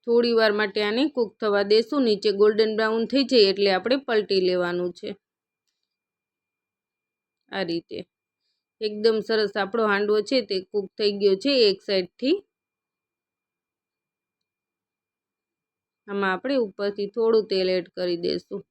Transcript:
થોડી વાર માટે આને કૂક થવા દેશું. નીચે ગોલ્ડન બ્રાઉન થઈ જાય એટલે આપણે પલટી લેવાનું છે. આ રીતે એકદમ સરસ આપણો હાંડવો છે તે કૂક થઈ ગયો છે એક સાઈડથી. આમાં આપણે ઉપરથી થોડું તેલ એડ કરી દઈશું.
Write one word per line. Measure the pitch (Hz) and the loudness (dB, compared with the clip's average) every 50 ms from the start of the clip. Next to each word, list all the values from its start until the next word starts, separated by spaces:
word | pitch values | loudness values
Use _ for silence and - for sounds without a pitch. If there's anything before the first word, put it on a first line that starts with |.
| _ | _
થોડી | 233 233 240 240 240 233 | 2 2 2 4 4 2
વાર | 226 220 214 | 2 2 2
માટે | 208 208 214 202 185 214 | 2 0 -2 -2 -2 -4
આને | 208 208 214 240 285 302 | -2 -2 0 0 -2 -2
કૂક | - 254 233 190 _ | 0 -2 -4 -4 _
થવા | _ 226 214 202 202 202 | _ -4 0 0 0 2
દેશું. | 202 208 220 226 - 302 285 262 | 4 2 2 2 0 -2 0 2
નીચે | 226 208 196 202 214 | 2 0 0 0 -2
ગોલ્ડન | 196 196 214 214 220 208 220 220 214 | 2 4 4 4 4 2 0 0 0
બ્રાઉન | 208 220 220 220 226 226 - | -2 -2 0 0 -2 -2 0
થઈ | 240 277 269 | 0 -2 0
જાય | - 269 240 202 196 | 4 6 6 6 6
એટલે | 190 196 202 196 | 4 2 2 2
આપણે | 185 185 185 233 262 277 | 0 0 0 0 -2 -2
પલટી | 269 - 233 214 202 185 196 190 | 0 0 0 0 0 0 -2 0
લેવાનું | 185 180 180 180 175 175 175 180 175 180 | 0 0 0 0 -2 -2 -2 -4 -4 -6
છે. | 180 - - 208 202 _ _ _ _ _ _ _ _ _ _ _ _ _ _ _ _ _ _ _ _ _ _ _ _ _ _ _ _ _ _ _ _ _ _ _ _ _ _ _ _ _ _ _ _ _ _ _ | -8 -10 -14 -14 -14 _ _ _ _ _ _ _ _ _ _ _ _ _ _ _ _ _ _ _ _ _ _ _ _ _ _ _ _ _ _ _ _ _ _ _ _ _ _ _ _ _ _ _ _ _ _ _
આ | - 196 190 | -8 -8 -6
રીતે | 165 170 170 - _ - - 180 _ _ _ _ _ _ _ _ _ _ _ _ _ _ _ | -6 -6 -8 -8 _ -14 -14 -14 _ _ _ _ _ _ _ _ _ _ _ _ _ _ _
એકદમ | 220 214 208 208 208 226 220 220 | -8 -8 -6 0 0 2 0 0
સરસ | 208 - 226 220 214 196 202 | -2 -2 -2 0 0 -2 -2
આપણો | 220 196 196 196 233 220 | -4 -6 -4 -2 -2 0
હાંડવો | 208 202 196 208 208 214 214 | 0 0 0 0 0 0 0
છે | 202 - - 254 | 0 0 -2 -2
તે | 208 - 202 185 180 | 0 -2 -6 -8 -8
કૂક | _ - 208 190 185 _ | _ -6 -6 -6 -6 _
થઈ | - 214 208 202 | -2 -2 -2 0
ગયો | 202 202 196 190 | 2 2 2 2
છે | 190 - 277 285 262 | 2 0 0 2 4
એક | 226 202 190 196 | 4 2 2 -2
સાઈડથી. | _ - 202 190 180 - _ - 240 269 349 403 _ _ _ _ _ _ _ _ _ _ _ _ _ _ _ _ _ _ _ _ _ _ _ _ _ _ _ _ _ _ _ _ _ _ _ _ _ _ _ _ _ _ _ _ _ _ _ _ _ _ _ _ _ _ _ _ _ _ _ _ _ _ _ _ _ _ _ _ _ _ _ _ _ 208 | _ -4 -2 -2 -2 -4 _ -4 -2 -2 -2 -2 _ _ _ _ _ _ _ _ _ _ _ _ _ _ _ _ _ _ _ _ _ _ _ _ _ _ _ _ _ _ _ _ _ _ _ _ _ _ _ _ _ _ _ _ _ _ _ _ _ _ _ _ _ _ _ _ _ _ _ _ _ _ _ _ _ _ _ _ _ _ _ _ _ -8
આમાં | 202 202 196 190 | -4 -2 -2 -2
આપણે | 185 180 - 262 285 262 | -2 -4 -4 -2 0 0
ઉપરથી | 233 196 - - 202 202 202 202 202 196 | -2 -2 -4 -6 -6 -6 -4 -6 -8 -6
થોડું | _ 240 226 226 226 220 196 - | _ -2 0 2 2 2 2 0
તેલ | 190 190 185 185 | -2 -2 0 0
એડ | 185 185 170 - | 0 -2 -4 -6
કરી | _ - 180 180 175 170 | _ -6 -4 -4 -4 -4
દઈશું. | 170 180 - 180 - _ 196 202 - _ | -4 -4 -4 -6 -8 _ -14 -14 -14 _